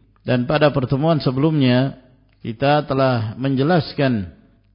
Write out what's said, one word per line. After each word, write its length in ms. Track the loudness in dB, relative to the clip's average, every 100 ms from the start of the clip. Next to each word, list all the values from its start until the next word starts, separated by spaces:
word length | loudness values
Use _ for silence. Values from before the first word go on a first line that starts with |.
| _ _ -4
Dan 240 | -2 0
pada 240 | 2 2
pertemuan 480 | 2 -2 0 0 0
sebelumnya 800 | 0 0 0 2 2 2 0 -4 -18 _ _ _
kita 420 | -12 -4 0 0 0
telah 480 | 0 0 0 -4 -4
menjelaskan 960 | -2 0 2 0 0 -2 0 0 -4 -12 _ _ _